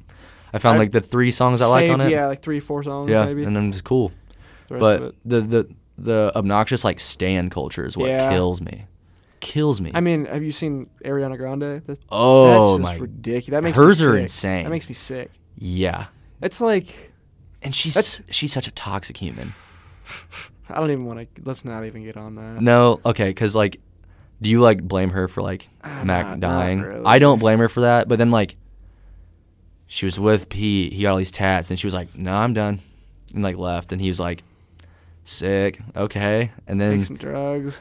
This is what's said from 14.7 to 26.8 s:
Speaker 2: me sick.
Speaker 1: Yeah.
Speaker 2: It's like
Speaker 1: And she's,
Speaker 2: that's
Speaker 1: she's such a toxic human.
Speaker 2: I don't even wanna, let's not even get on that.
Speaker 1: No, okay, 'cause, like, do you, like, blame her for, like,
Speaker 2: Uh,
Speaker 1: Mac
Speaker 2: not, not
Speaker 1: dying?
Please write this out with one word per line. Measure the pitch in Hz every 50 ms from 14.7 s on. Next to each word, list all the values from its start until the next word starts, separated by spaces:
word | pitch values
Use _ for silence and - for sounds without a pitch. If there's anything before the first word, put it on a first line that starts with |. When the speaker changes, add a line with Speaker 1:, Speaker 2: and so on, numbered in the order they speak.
| 165 160 - -
Speaker 2:
me | 120
sick. | - - - 131 127 - - _ _ _ _ -
Speaker 1:
Yeah. | - - 90 87 92 92 90 - 90 98 - _ _ - - - -
Speaker 2:
It's | - 190 - -
like | 240 226 214 190 - - - - - - _ _ _ _ _ _ - - - -
Speaker 1:
And | - 139 131
she's, | - - 160 -
Speaker 2:
that's | 196 214 - - - - -
Speaker 1:
she's | - - 147 147
such | - 135 - -
a |
toxic | - - - 104 95 98 - - -
human. | - 98 80 58 - 62 - - - - - - - _ - - - - - - - - - - - - - - _ - -
Speaker 2:
I | - 156
don't | 160 156
even | 143 131 123
wanna, | 120 113 113 117 - _ - -
let's | 135 131 - -
not | 123 113 110 110
even | 110 113 113
get | 110 110 110
on | 107 107 107 110
that. | 110 110 - 113 -
Speaker 1:
No, | 113 120 120 120 123 120 117 - -
okay, | 120 110 - 104 95 92
'cause, | - 113 104 101
like, | 110 104 101 - - _ _ _ _ - - - - - _ _ -
do | 107 110
you, | 113 117
like, | 120 117 107 92
blame | 82 90 98 92 95 92
her | 90 95 92 90
for, | - 98
like, | 98 98 92 92 - _ _ _
Speaker 2:
Uh, | - - 143 135 -
Speaker 1:
Mac | 95 90 90 90
Speaker 2:
not, | 98 92 92
not |
Speaker 1:
dying? | 92 87 87 90 90 90 95 98